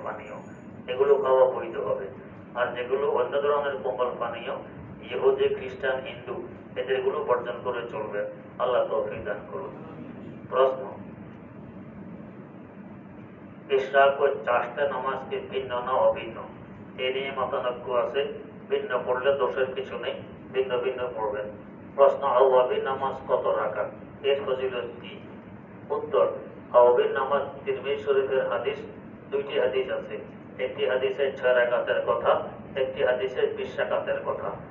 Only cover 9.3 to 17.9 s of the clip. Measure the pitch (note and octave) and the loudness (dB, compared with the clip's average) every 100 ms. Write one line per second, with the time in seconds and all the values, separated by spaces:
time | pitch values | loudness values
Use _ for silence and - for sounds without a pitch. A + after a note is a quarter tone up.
9.3 | G2+ - - - - - - - - - | -6 -8 -8 -8 -10 -12 -12 -12 -12 -12
10.3 | - - B2+ C3+ - - - - - - | -14 -4 4 4 2 -6 -10 -12 -14 -16
11.3 | - - - - - - - - - - | -16 -16 -16 -16 -16 -16 -14 -14 -14 -14
12.3 | C2 - - - - - - - - - | -16 -16 -16 -18 -16 -16 -16 -16 -18 -18
13.3 | - - - - C#3 - C#3 C#3 C#3 C#3+ | -18 -18 -18 0 0 4 6 6 6 2
14.3 | - - A#2+ - D3 C#3+ C3 C3 C3 - | 2 2 2 0 0 0 0 -4 -4 -4
15.3 | - - C3+ B2 B2 - - C#3 - - | -6 -4 -4 -4 -4 0 4 4 4 -2
16.3 | - - - - - - - C3 C3 C3 | -10 -12 -14 -16 -16 -14 -4 -2 -2 -2
17.3 | - C3 C#3 B2 A#2+ - | -2 -2 0 -2 -4 0